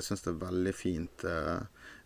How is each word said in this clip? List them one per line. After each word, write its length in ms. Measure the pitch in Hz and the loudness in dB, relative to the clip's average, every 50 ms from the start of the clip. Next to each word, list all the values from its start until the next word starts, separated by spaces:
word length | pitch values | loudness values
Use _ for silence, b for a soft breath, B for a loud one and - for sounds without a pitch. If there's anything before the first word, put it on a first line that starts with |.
Jeg 40 | - | 2
synes 180 | - 101 - - | 0 -2 -2 0
det 80 | 92 | -2
er 140 | 85 80 92 | -2 -2 -2
veldig 280 | 90 92 92 92 98 92 | 0 2 4 4 4 2
fint, 500 | - - 92 87 78 87 - - - - | 2 0 0 2 2 -2 -4 -6 -4 -2
eh, 360 | 87 85 80 76 80 85 87 - - B B B B B B B | 0 0 2 2 2 0 0 -2 -6 B B B B B B B